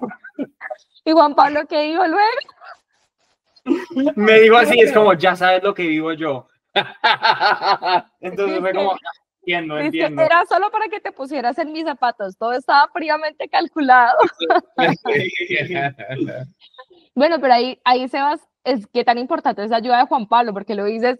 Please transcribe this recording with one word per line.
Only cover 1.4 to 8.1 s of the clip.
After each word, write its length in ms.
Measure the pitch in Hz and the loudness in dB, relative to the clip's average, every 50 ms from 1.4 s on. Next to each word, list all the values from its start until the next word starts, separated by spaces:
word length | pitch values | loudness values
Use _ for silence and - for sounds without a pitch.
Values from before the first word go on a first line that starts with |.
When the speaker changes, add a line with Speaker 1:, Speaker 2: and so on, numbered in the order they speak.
| 285 277 294 294 311 | 2 2 2 -4 -4
Speaker 1:
qué 140 | - 339 302 302 | -2 -4 -4 -2
dijo 220 | 302 320 359 370 | -2 -2 -2 0
luego? 200 | 330 311 403 415 453 494 554 - - _ _ - - - _ _ _ _ _ _ _ _ _ _ _ _ _ _ _ _ _ _ 254 - 359 - - - 262 277 311 294 | 0 2 0 0 0 0 -4 -8 -12 _ _ -20 -20 -20 _ _ _ _ _ _ _ _ _ _ _ _ _ _ _ _ _ _ -4 -4 -4 -4 -6 -6 -2 -2 -2 -2
Speaker 2:
Me 240 | 208 208 220 220 220 | 2 4 6 8 8
dijo 160 | 226 220 226 | 8 8 8
así, 240 | 240 233 196 247 240 | 6 4 4 4 4
es 140 | 220 - 254 | 4 4 4
como, 200 | 214 214 196 185 | 4 4 4 4
"Ya 220 | 151 170 185 180 | 4 2 0 2
sabes 260 | 180 185 185 185 185 | 2 2 2 2 2
lo 120 | 190 202 196 | 0 -2 -4
que 120 | - 175 | -2 -4
vivo 260 | 160 156 156 156 165 160 | -2 -2 -2 -2 -4 -6
yo". 340 | 151 160 151 135 123 - _ _ _ _ _ _ | -6 -6 -6 -6 -6 -10 _ _ _ _ _ _
Speaker 3:
<laughs> 1400 | 196 - - - _ - 349 208 - - 233 190 160 175 208 - - 160 196 196 - 165 180 185 170 - _ | -4 -4 -4 -8 _ 0 0 0 2 2 0 0 2 0 0 0 0 0 -2 -2 -2 0 -2 -2 -2 -2 _